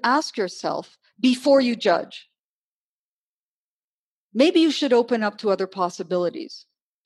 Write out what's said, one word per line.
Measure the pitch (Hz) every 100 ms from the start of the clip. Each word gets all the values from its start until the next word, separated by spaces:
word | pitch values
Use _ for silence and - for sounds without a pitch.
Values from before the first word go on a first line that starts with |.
ask | 233 285 302 -
yourself | 185 - 160 170 - _ _ _
before | 254 247 294 277
you | 247 233
judge. | 202 170 - - - _ _ _ _ _ _ _ _ _ _ _ _ _ _ _ _ _ _ _ _
Maybe | 208 311 359
you | 320
should | - 285
open | 240 240 233
up | 208 208
to | 214
other | 190 190
possibilities, | 196 180 - 165 180 175 - - - _ _ _ _